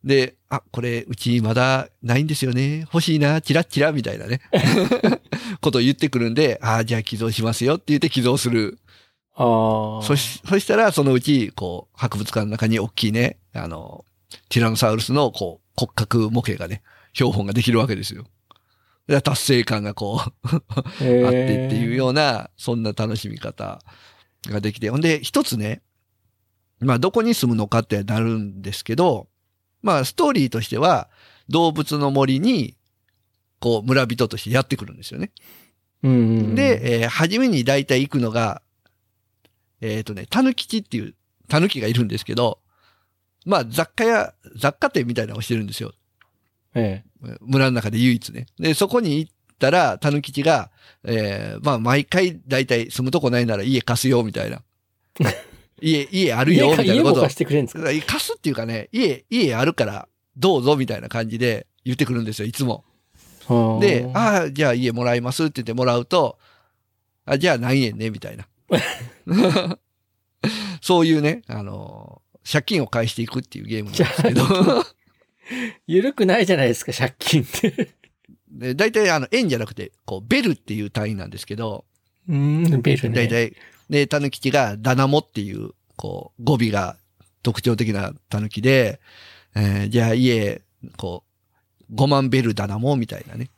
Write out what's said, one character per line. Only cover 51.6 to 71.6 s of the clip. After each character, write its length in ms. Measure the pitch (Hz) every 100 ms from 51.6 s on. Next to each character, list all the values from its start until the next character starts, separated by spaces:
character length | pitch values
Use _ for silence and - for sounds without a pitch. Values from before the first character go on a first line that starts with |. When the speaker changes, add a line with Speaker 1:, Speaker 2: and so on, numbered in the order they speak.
Speaker 1:
ま 100 | 143
あ、 40 | 123
毎 280 | 117 135 139
回 340 | 180 185 160 -
大 180 | 131 135
体 240 | 117 117
住 120 | -
む 80 | 127
と 100 | 147
こ 80 | 143
な 100 | 123
い 60 | 117
な 100 | 104
ら 60 |
家 200 | 107 131
貸 180 | - 120
す 80 | 131
よ、 160 | 123
み 80 | 110
た 140 | 104 104
い 40 |
な。 120 | - _ _ _ _ _ -
Speaker 2:
<laughs> 260 | 120 - - - _ _
Speaker 1:
「家、 280 | 156 156 139
家 220 | 190 175
あ 100 | 117
る 120 | 135
よ」、 160 | 175 143
Speaker 2:
家 40 | 160
か-、 60 |
Speaker 1:
み 60 | 190
た 60 |
い 20 | 226
な 60 |
こ 60 | 330
と。 40 | 135
Speaker 2:
家 0 |
も 60 |
貸 120 | 139
し 20 | -
て 80 |
く 80 | 147
れ 80 | 147
ん 60 | 127
す 60 |
か？ 60 | - 160 151 -
Speaker 1:
貸 180 | 302
す 100 | - 440
っ 20 |
て 80 | -
い 40 |
う 20 |
か 100 | 131
ね、 240 | 113 113 -
「家、 340 | 220 220 127 _
家 260 | 233 175
あ 80 | 113
る 120 | 139
か 100 | -
ら、 240 | 110 101 - _ _ 135
ど 220 | 160 160
う 40 |
ぞ」、 140 | 123 147
み 100 | 127
た 100 | 110
い 60 |
な 80 | -
感 180 | 117 113
じ 100 | 110
で 280 | 123 110 - _
言 100 | 127
っ 20 | 127
て 100 | 131
く 80 |
る 80 | 123
ん 20 |
で 80 | 110
す 80 | 110
よ、 80 | 107
い 40 |
つ 120 | -
も。 200 | 131 - _ _ _ _ - _ -
Speaker 2:
は 300 | 120 113 110
あ。 40 |
Speaker 1:
で、 300 | 202 135 123
「あ 300 | 135 226 202 156
あ、 40 |
じ 140 | 135
ゃ 60 | 147
あ 40 |
家 160 | 120 123
も 120 | 113
ら 100 | 123
い 60 | 120
ま 120 | 123
す」 120 | 127
っ 20 | 160
て 140 | 139
言 20 |
っ 20 | 117
て 80 |
も 100 | 117
ら 140 | 127 120
う 80 | 123
と、 320 | 185 135 - _ _ _ _ _ _ _ _ -
「あ、 100 | 139
じ 120 | 175
ゃ 60 |
あ 40 | 131
何 240 | 120 135
円 140 | 120 107
ね」、 100 | 110
み 80 | 107
た 140 | 101
い 60 | 110
な。 100 | - _ _
Speaker 2:
<laughs> 180 | 175 - - 120 - -
Speaker 1:
<laughs> 520 | 180 233 156 175 175 _ _ _ _ _ _ 208 220 208 175
そ 200 | - 180
う 60 | 160
い 60 |
う 80 | 156
ね、 220 | 147 208 -
あ 140 | 110